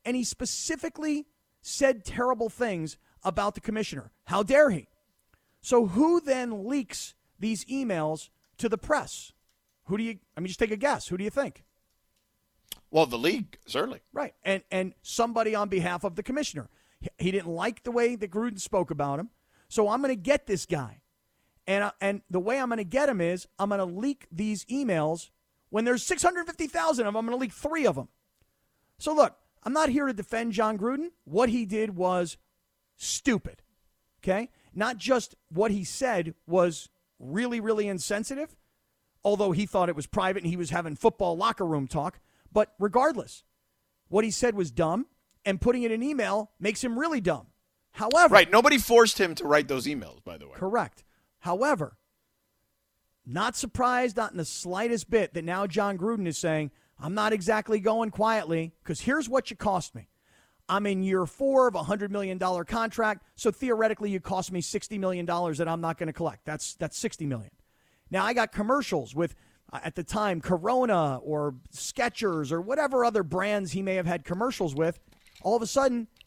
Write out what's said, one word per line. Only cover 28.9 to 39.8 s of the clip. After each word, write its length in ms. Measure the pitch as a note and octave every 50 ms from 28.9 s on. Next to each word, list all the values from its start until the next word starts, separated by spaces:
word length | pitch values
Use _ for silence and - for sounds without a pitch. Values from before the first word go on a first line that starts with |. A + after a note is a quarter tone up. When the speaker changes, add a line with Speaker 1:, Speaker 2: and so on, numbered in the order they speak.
| _ _
Speaker 1:
So 160 | - D4+ D#4
look, 220 | D4+ C#4 - - _ _ _ _ _ _
I'm 100 | G#3+ C4
not 160 | D#4 D#4+ D4
here 180 | A#3+ D4 C#4+ C4+
to 60 | B3
defend 400 | G3 G3 - - A3+ A#3 A#3 G#3
John 240 | G3 A3 G#3+ A3 G3+
Gruden. 320 | F#3+ A#3 C4 C#4 D#4+ F4 - _ _
What 260 | - C#3+ G3 B3 B3
he 160 | A3 B3 A3+
did 300 | F#3 G#3 G#3+ A3 G#3+ F#3+
was 420 | E3+ F3+ F3+ F#3 F3+ F3 D#3+ - - _ _ _ _ _ _ _ _ _ _ _ _
stupid, 640 | - - - - - C#4 A#3+ F3 - - - - _ _ _ _ _ _ _ _ _ _ _ _ -
okay? 260 | G3 F#3 G3+ A#3 B3 - _ _ _ -
Not 240 | F3 G#3+ A#3+ B3+ G3+
just 380 | E3+ A3+ C4 B3 - - - _ _ _
what 200 | D#3 E3 G#3+ A3
he 120 | G3+ G#3 F3+
said 500 | - - - C4+ B3+ A3+ F#3 E3 E3 D#3+ - _ -
was 420 | E3+ F#3 F3 F3+ D#3+ - - - _ _ _ _ _ _
really, 400 | B2 B2+ D3 G3 B3 B3 A#3+ A#3
really 280 | G#3 A3 A3 G#3+ G#3 G3+
insensitive, 680 | G3 F3+ - - G#3 G#3 A3+ - C4+ C4+ D4+ - - _ _ _ _ _ _ _ _ _ _ _ _ _ _
although 280 | G3+ G#3 F#3+ G#3 G3
he 160 | E3+ D#3 G#3 -
thought 200 | - G3